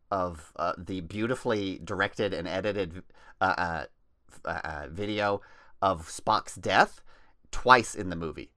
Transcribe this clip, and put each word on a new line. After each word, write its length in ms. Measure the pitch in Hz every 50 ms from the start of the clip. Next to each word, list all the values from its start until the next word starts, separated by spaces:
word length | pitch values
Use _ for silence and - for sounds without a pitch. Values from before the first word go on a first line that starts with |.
| _ -
of, 420 | 98 95 90 90 82 78 78 - -
uh, 180 | - 82 87 - -
the 220 | 87 - 95 92
beautifully 800 | 82 80 98 104 110 120 131 - - 123 110 104 98 95 - -
directed 500 | 87 - 101 90 98 104 - - 107 98
and 140 | 92 85 85
edited, 560 | 85 82 95 95 104 98 104 95 80 85 90 - - - - - - - -
uh, 140 | 95 95 - -
uh, 260 | 87 85 82 78 - - _ _ _ _ _ _ _ -
f-, 80 | - - -
uh, 160 | - 85 - -
uh, 220 | 78 78 73 73 69
video 500 | 82 95 104 104 104 104 104 101 101 98 - - - - - - - -
of 240 | 98 95 92 80 80 -
Spock's 460 | - - - 117 107 92 - - -
death 480 | 95 85 101 95 117 202 - - - - - - - - - _ _ - -
twice 440 | - - - 120 127 123 107 - -
in 120 | - 98 90
the 80 | 87
movie. 360 | 82 82 78 71 73 - - _